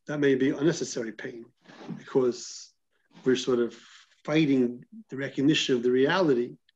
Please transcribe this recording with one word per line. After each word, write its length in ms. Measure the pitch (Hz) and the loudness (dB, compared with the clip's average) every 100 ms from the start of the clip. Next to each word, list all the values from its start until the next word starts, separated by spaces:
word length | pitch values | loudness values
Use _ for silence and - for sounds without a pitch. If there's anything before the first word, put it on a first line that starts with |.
| - | -8
that 120 | 147 | 0
may 160 | 143 | 2
be 160 | 127 135 | 4 2
unnecessary 600 | 147 156 - 127 131 110 | 2 0 0 -4 -6 -8
pain 320 | - 127 117 - _ - - - - | -10 -12 -14 -18 _ -20 -18 -16 -16
because 760 | - 135 127 117 - - - _ _ _ _ - | -4 0 0 -2 -10 -16 -20 _ _ _ _ -4
we're 120 | 131 127 | 0 0
sort 220 | - 123 | 0 0
of 160 | 117 - - - _ _ | -2 -6 -20 -20 _ _
fighting 600 | - 156 151 135 120 123 - 226 - | -2 2 4 2 2 -2 -18 -20 -14
the 80 | 135 | -10
recognition 580 | 135 143 139 156 - | -8 0 2 2 0
of 80 | 123 | 0
the 80 | 123 | 2
reality, 640 | 127 139 180 165 120 123 - _ | 2 2 2 2 2 -2 -10 _